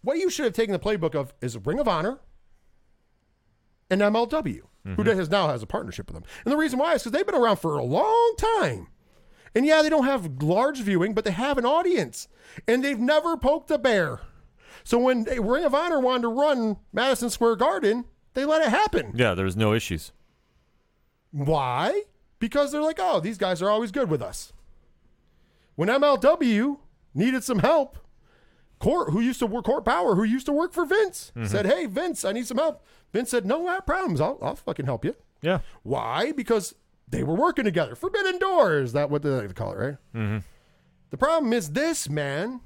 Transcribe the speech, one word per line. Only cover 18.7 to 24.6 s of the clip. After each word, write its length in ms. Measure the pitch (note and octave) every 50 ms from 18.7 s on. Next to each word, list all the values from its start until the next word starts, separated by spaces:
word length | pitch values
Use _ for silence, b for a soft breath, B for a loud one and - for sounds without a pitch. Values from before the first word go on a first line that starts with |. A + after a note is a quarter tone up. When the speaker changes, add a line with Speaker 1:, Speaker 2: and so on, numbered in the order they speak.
| G#3+ F4 G#4+ G#4+ - - D3 G#2 -
Speaker 2:
Yeah, 180 | A#2 B2 A2 F2+
there 100 | F2 F#2+
was 120 | F#2+ F2+
no 160 | G#2 A2+ G#2+ G#2+
issues. 400 | A2+ - - F#2 D#2 - - _ _ _ _ _ _ _ _ _ _ _ _ _ _ _ _ _ _ _ _ _ _ _ _
Speaker 1:
Why? 720 | - C#3+ C#3 C#3+ D#3+ D3 C3+ B2+ B2 B2+ E3 A3 F4+ G4+ G#4 _ _ _ _ _ _ _
Because 320 | A3+ A3+ - C#4+ C#4+ C#4+
they're 100 | C#4+ D4+
like, 180 | D4+ D#4 D#4+ G#4
"Oh, 180 | F#4+ F#4 D4 F#3
these 180 | D#3 G3+ A3+
guys 240 | F#3 G3+ F#3 F#3 D#3
are 80 | F3 G3+
always 220 | G#3 A3 A#3 A3
good 180 | F#3+ C#4+ B3+ F3+
with 120 | D#3 C3+
us." 320 | A2 F#2 - - - - - -